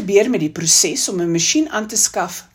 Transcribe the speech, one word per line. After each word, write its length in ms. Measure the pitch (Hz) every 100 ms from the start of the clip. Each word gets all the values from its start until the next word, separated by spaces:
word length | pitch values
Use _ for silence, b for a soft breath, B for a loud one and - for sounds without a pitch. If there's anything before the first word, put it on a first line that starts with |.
gebeur 320 | 190 202 214
met 100 | 214
die 80 | 151
proses 560 | 170 165 - 175 269 -
om 80 | 185
'n 80 | 170
masjien 380 | 165 - 311 311
aan 160 | 214 214
te 100 | 220
skaf 440 | - 208 180 - -